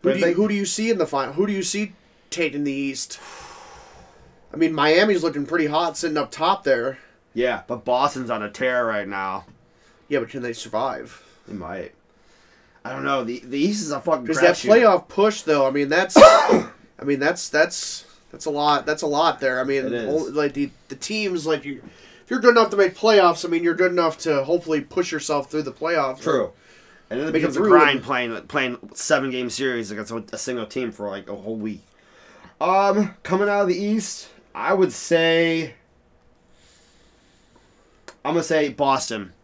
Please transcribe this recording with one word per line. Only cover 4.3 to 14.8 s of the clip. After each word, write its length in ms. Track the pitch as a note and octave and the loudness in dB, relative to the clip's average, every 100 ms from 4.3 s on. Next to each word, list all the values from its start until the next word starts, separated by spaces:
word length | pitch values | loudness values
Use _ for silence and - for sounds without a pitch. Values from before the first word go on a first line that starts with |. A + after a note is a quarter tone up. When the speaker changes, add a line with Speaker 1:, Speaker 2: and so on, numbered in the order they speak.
| _ _ | _ _
Speaker 1:
I 40 | - | -2
mean, 160 | E3 | -2
Miami's 500 | D#3 D3+ E3 G#3+ F#3 | 2 4 4 4 2
looking 240 | D#3+ D3 C#3+ | 0 -4 -4
pretty 180 | E3+ D3 | -2 0
hot 320 | D3+ E3+ D#3 | 0 -2 -4
sitting 180 | E3+ D3+ | -4 -4
up 120 | C#3 | -4
top 340 | - E3 F#3+ | -4 -2 0
there. 360 | - B2+ A#2+ C3+ - _ _ | 2 0 0 -8 -18 _ _
Speaker 2:
Yeah, 300 | A2+ B2 A2 - | -4 -2 -4 -8
but 180 | A#2+ | -10
Boston's 460 | - B2 C#3+ C3 A#2+ | -2 0 0 -2 -6
on 140 | A2+ | -6
a 80 | G#2 | -6
tear 340 | - B2+ B2+ A#2 | -4 -2 0 0
right 220 | G#2+ G2 | -2 -6
now. 380 | G2 F#2+ F#2+ - - _ _ _ _ _ | -6 -6 -8 -12 -20 _ _ _ _ _
Speaker 1:
Yeah, 100 | C#3+ | -4
but 100 | A2+ | -4
can 140 | C#3 | -8
they 100 | A#2+ | -10
survive? 680 | A#2 A#2 A2 C3 F2+ F2 - - _ - | -10 -6 -4 -4 -6 -12 -18 -20 _ -16
Speaker 2:
They 80 | G2+ | -12
might. 380 | E2 F#2+ - _ _ _ _ _ _ _ _ _ A#2 | -10 -10 -12 _ _ _ _ _ _ _ _ _ -12
I 60 | |
don't 100 | C3+ | -8
know. 200 | C#3 C#3 | -2 -2
The, 160 | A2+ B2 | -2 -8
the 140 | B2 C#3 | -8 -2
East 240 | E3+ G#3 | 0 -2
is 100 | E3 | -4
a 80 | C#3 | -6
fucking 280 | E3+ D#3 A#2+ | -2 -2 -2
Speaker 1:
'Cause 140 | D#3+ | 2
that 140 | F3 F3+ | 4 4
Speaker 2:
crapshoot. 140 | F#3 A3 | 6 6